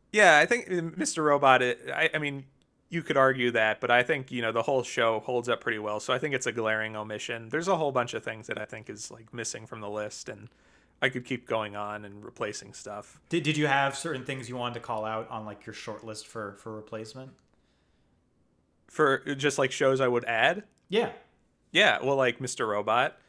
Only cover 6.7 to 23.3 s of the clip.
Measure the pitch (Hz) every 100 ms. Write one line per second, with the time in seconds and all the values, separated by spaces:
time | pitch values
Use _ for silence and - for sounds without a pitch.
6.7 | 110 110 107 107 107 - 117 113 151 175
7.7 | 170 147 127 117 113 - 110 - 110 107
8.7 | 113 107 101 - 117 110 120 113 117 110
9.7 | 113 104 104 104 - - 104 107 _ _
10.7 | _ _ _ 135 135 - 123 - 113 107
11.7 | 104 104 107 104 101 113 - 107 104 104
12.7 | - 107 104 - - _ 165 147 151 147
13.7 | 135 139 135 165 135 143 131 117 123 120
14.7 | 117 - 110 107 110 110 117 107 104 -
15.7 | 104 - 104 113 107 - 113 104 98 113
16.7 | 110 107 110 110 127 131 - _ _ _
17.7 | _ _ _ _ _ _ _ _ _ _
18.7 | _ _ - 147 135 147 135 143 139 131
19.7 | - 135 131 127 120 117 113 135 190 -
20.7 | _ - 196 214 - - _ _ _ _
21.7 | 165 202 107 131 135 127 117 127 - 110
22.7 | 104 107 117 143 - _